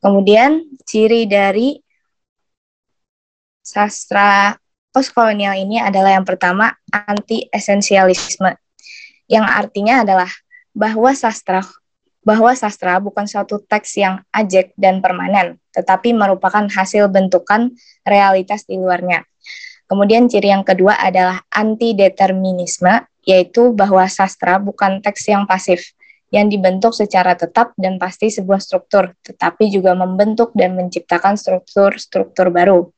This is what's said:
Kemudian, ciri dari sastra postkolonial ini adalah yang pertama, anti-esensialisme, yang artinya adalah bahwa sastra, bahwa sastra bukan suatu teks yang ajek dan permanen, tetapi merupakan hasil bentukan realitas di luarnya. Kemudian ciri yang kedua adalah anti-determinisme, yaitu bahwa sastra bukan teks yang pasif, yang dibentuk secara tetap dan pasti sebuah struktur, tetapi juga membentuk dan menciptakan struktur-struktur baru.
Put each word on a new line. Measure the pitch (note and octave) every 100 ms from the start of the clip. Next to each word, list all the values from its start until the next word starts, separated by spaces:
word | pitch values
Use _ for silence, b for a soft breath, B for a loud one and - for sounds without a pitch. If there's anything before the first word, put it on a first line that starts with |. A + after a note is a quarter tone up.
Kemudian, | G3 G3 G3 G#3+ C4 D#4 D#4+ C4+
ciri | - A3 A3 A#3 A3+
dari | G3+ G3 G3 B3+ D4 _ _ _ _ _ _ _ _ _ _ _ _ _ _ _ _ _ _
sastra | - - G#3 - - G#3 G3+ G3+ G3+ - _ _ _
postkolonial | - C4+ - A3+ G#3 G3+ G3
ini | G3 A3
adalah | G3+ F#3+ G3 F#3+
yang | F#3+
pertama, | F#3 F3+ F#3 A3 - _
anti-esensialisme, | G#3 G#3 G#3 - A3+ - G#3+ G#3 G3+ G3+ G3 F#3+ F3+ - - F#3 - _ _ B B B B _
yang | A3 G#3+
artinya | B3 G#3 - G3+ B3+
adalah | G#3+ F#3+ F3+ - _ b b
bahwa | - G#3+ A3 A#3+
sastra, | C#4 A#3 A3 - F#3 F#3+ - _ _ _ _ -
bahwa | G#3+ A3+ B3+
sastra | G#3+ G3+ F3+ F3+
bukan | G3+ - G#3
suatu | G3+ G3+ G#3
teks | _ G#3 G#3
yang | - G3 F#3+ _
ajek | G3+ G#3 F#3+ F#3
dan | - F#3+ F#3+
permanen, | F#3+ F3+ F3+ G3+ F3 - _
tetapi | - F#3 C#4 A#3+
merupakan | A#3 G3+ F#3 F#3+ G#3+ G#3
hasil | G3+ F#3+ G#3+ G3+
bentukan | F#3+ F#3+ F#3 E3+ G#3+ A#3+ B3 b b
realitas | - G3+ G3 F#3+ F#3 G#3 -
di |
luarnya. | F#3+ F#3 F3+ F3+ E3+ - _ B B B B
Kemudian | _ G3 G3+ A3+
ciri | B3 G#3 G3
yang | G3
kedua | F#3+ F#3 F#3 -
adalah | G3 F#3 F3+ F#3 -
anti-determinisme, | - G#3+ A3 A#3 G#3 F#3+ F#3 F#3+ F#3+ F#3+ F3+ F3 - F3+ A3 - _ -
yaitu | F#3 F3+ - B3 A3
bahwa | G3 F#3+ F#3
sastra | - F#3+ - F3+ F#3
bukan | G3+ - G3 G3
teks | G3+ G3+ -
yang | G#3
pasif, | G3+ F#3+ - F3+ - _ b b _
yang | G#3 G#3
dibentuk | G3+ F#3 F#3 A3+ A3+
secara | G#3 F#3+ F3+ F3
tetap | E3+ - A#3+ -
dan | F#3+ F#3
pasti | F#3 - A3
sebuah | A3 F#3 G3
struktur, | - F#3 _ G3+ F#3 _
tetapi | - - E3+ E3+ G#3+
juga | G3 F#3
membentuk | F3+ F#3 F#3 G#3 A3 A#3 G#3
dan | F#3 F#3
menciptakan | F3+ F3+ - F3 G3 G3+
struktur-struktur | - F#3 _ - G3+ - - F#3+ F#3+ - F#3
baru. | F3 F3+ F#3 E3